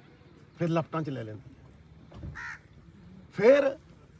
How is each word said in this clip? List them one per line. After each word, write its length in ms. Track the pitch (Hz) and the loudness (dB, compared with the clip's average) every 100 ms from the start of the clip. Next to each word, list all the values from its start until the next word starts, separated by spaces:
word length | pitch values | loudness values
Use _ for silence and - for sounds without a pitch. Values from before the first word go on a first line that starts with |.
| - - - - - - | -20 -20 -20 -20 -20 -6
ਫਿਰ 100 | 165 | -2
ਲਪਟਾਂ 340 | 165 - 165 | -2 -2 -6
'ਚ 80 | 156 | -6
ਲੈ 140 | 127 | -8
ਲੈਂਦੀ 300 | 110 107 - | -10 -14 -18
ਹੈ। 760 | - - - - - - - - - - - - - - - - - - | -20 -20 -20 -20 -20 -20 -16 -14 -12 -14 -16 -20 -20 -20 -20 -20 -20 -14
ਫਿਰ 460 | - 214 285 269 - - - - - | 4 6 6 4 -2 -12 -20 -20 -20